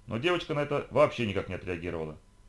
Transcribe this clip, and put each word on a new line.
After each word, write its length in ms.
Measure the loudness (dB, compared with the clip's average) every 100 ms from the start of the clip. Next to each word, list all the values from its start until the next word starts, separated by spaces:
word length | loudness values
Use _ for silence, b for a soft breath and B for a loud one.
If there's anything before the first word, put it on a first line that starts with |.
| -8
но 100 | -2
девочка 380 | 0 0 0 -2
на 60 |
это 260 | 0 -2 0
вообще 380 | 6 6 6 0
никак 200 | 0 -2
не 60 | -6
отреагировала. 640 | -4 -4 -4 -4 -6 -8 -16 -20